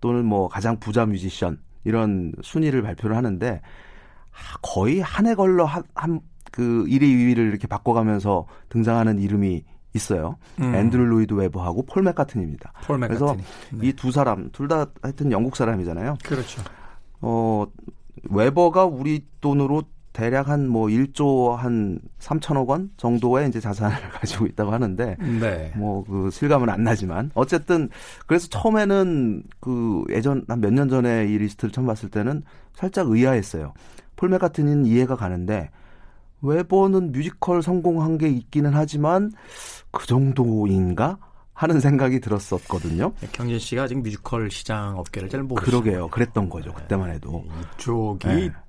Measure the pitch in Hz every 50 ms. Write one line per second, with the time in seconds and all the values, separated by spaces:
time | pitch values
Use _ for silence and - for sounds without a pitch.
0 | - 120 120 120 120 113 104 98 95 90 - - 95 113 113 110 - 107 104 117
1 | 117 107 104 95 90 95 - - - 90 82 73 - - - - - 110 107 117
2 | 113 107 101 95 90 80 - - - - - 160 160 151 135 131 107 104 87 80
3 | - 110 110 117 127 117 98 87 95 123 110 82 - - - - - - - -
4 | - - - - - - - - - - - - - - - - 92 110 147 190
5 | 185 - - - 202 233 226 196 196 190 185 180 170 151 147 175 175 - - -
6 | 135 160 170 160 - - - - - - - - 123 120 117 117 104 - 131 135
7 | 139 143 131 123 120 123 123 113 117 110 104 101 - 107 - 101 - - 117 117
8 | 113 110 107 101 95 104 101 90 80 - - - - - - 117 113 113 113 117
9 | 113 110 110 101 98 101 101 104 101 98 90 82 76 - - - - - - 110
10 | - - 107 87 78 85 - - - - - - 151 127 120 113 104 117 113 123
11 | 123 120 113 113 110 104 107 101 95 92 76 95 87 87 85 98 127 - - 196
12 | 190 185 170 - 143 143 - 117 90 80 73 - - - - - - - 147 135
13 | 127 113 110 117 143 143 139 98 92 - - - - - - 110 107 127 135 135
14 | - 127 127 143 139 127 107 95 92 - - - 139 143 160 160 151 143 - -
15 | - 131 139 - 147 143 120 95 113 131 127 - 135 110 117 95 90 85 82 82
16 | 95 127 147 - - - 151 131 123 - - - 101 - - - - - - -
17 | - - - - - 117 117 113 113 113 110 104 104 104 - - - - - -
18 | - - - - - - 95 101 110 127 143 170 175 170 165 185 190 185 156 127
19 | 135 143 151 151 143 - - - - 147 143 143 139 135 143 151 - - - -
20 | - - - - 110 117 123 135 139 139 147 147 143 131 120 113 110 107 107 117
21 | 135 139 139 - 147 143 135 131 123 120 120 120 123 123 120 113 107 101 90 87
22 | - - - - - - 147 156 - - 151 139 131 120 135 156 190 196 - -
23 | - 120 120 120 110 123 123 131 147 139 113 117 107 107 101 98 107 104 104 139
24 | - - - - - - - - 110 95 - - 107 101 107 117 127 107 92 92
25 | 120 117 95 - 190 147 117 113 113 113 95 82 80 80 80 107 104 104 101 98
26 | 95 101 95 98 95 95 92 - - 147 147 139 123 117 98 92 110 113 - -
27 | 104 92 82 87 113 147 - - - - - 165 147 - 180 170 151 - - -
28 | - - - - - - 151 175 170 - - - - 226 220 214 208 202 196 196
29 | 190 185 170 147 127 113 104 - - - - - - 127 127 120 117 113 104 85
30 | - - - - 113 139 139 135 - - 113 120 107 101 107 135 143 139 127 131
31 | 120 120 117 113 107 104 107 104 104 104 101 - - 113 101 - 127 127 110 107
32 | - 98 - 107 104 120 143 151 147 - - - - - - - - 185 190 202
33 | 185 135 110 110 123 131 131 117 95 - - 82 76 73 - - - - - -
34 | - - - - - 180 185 185 185 175 170 - 151 147 147 147 139 117 113 120
35 | 127 127 131 117 107 92 92 90 87 90 107 104 82 71 - - - - - -
36 | - - - - - - - _ - 135 147 165 180 170 190 190 196 196 190 190
37 | 180 170 131 127 147 175 - - - - 180 175 160 165 180 185 160 180 170 165
38 | 160 160 160 156 156 156 139 123 117 - - 147 147 147 143 147 156 156 151 147
39 | 147 151 170 190 202 214 214 - - - - - - - - - - - - -
40 | - - 120 127 139 135 131 135 127 120 110 107 104 104 95 95 92 90 90 85
41 | 110 147 185 196 - - - - - - - - - 160 170 151 131 143 143 135
42 | 135 131 127 131 - 104 104 101 98 - - 90 - - - 90 76 87 78 82
43 | 110 180 - - - 104 - - 123 120 117 117 - - - 117 139 131 123 139
44 | 127 110 104 104 - - - 117 110 104 101 - - - 110 107 104 101 98 92
45 | 90 87 - 104 92 98 - 135 139 135 127 113 - 135 123 123 113 110 98 90
46 | 87 82 - 117 120 117 - 110 101 87 - 90 76 - 82 - - - 104 98
47 | 95 87 82 76 - - 73 85 - - 80 80 85 - - - - 127 117 117
48 | 110 107 101 98 - - - 160 185 175 147 - -